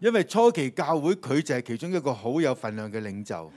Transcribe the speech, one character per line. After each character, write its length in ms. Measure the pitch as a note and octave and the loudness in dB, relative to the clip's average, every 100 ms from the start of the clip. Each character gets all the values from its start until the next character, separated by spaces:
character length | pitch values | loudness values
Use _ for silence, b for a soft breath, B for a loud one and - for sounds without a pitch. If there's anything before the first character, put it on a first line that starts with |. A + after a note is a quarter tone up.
因 100 | G#3+ | 2
為 120 | A3+ | 2
初 260 | - G#3 A#3+ | 2 4 4
期 180 | F3 C3 | 4 0
教 260 | D#3 D3 D#3+ | -2 0 0
會 160 | D3+ | 0
佢 260 | G3 B2 C#3+ | -2 0 0
就 140 | D#3 | 2
係 80 | B2+ | -2
其 140 | - A#2 | -2 -6
中 160 | E3+ | -4
一 80 | F3+ | -2
個 120 | C#3 | -2
好 280 | A2+ A#2 D3+ | -2 -2 0
有 120 | D3 | 0
份 220 | B2+ A2+ | 0 -4
量 160 | G#2+ G#2+ | -6 -8
嘅 100 | A2 | -8
領 240 | G#2 G2 | -8 -8
袖。 240 | G#2 F2+ D#2+ | -8 -8 -10